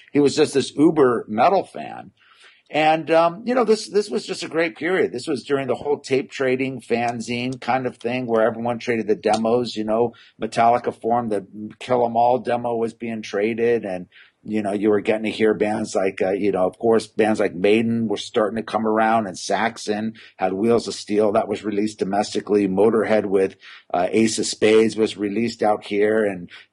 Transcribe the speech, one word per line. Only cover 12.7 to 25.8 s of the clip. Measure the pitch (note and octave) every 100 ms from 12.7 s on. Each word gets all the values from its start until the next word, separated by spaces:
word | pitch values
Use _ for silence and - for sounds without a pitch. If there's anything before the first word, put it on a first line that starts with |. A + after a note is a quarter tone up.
| A#2
was | A2+
being | A2 A#2 A2
traded | G#2+ G2+ G#2+ A#2 A#2 A#2 G2+
and, | F#2 F2+ _ - _
you | - A2
know, | G2+
you | G2+ G#2+
were | G#2
getting | G2 A2 G#2+
to |
hear | F#2+ A2
bands | F#2+ G#2 A2 G#2+
like, | G#2 F#2+ -
uh, | F#2+
you | G2 G2+
know, | F#2 F#2
of | -
course, | A#2 A2+ -
bands | - A2 G#2
like | G2
Maiden | D#2+ G2+ A2 A2+ A#2 A2+
were | G2+
starting | - A#2 G#2 A2
to |
come | - G#2+ A2
around, | G#2+ A2 A2+ G2+
and | D#2+
Saxon | - G2 A2+ A#2 - G#2+ A2+ A2+ - -
had | F#2+
Wheels | F#2+ A2+ A#2 G2
of |
Steel | F#2 - G#2 G#2+
that | G#2+ G2
was | G2 G#2+
released | G#2 G#2+ -
domestically. | F#2+ G2+ G#2+ A2 - G#2 G2
Motorhead | F#2+ A2 A2 G2 G#2+ G2+
with, | G2 F#2+ - - - _
uh, | F2 F#2
Ace | A2 A2+ A2
of | -
Spades | - G#2+ A2 A2+ G2+
was | G#2+ F#2
released | G#2 G2+ A#2 -
out | G#2+ G#2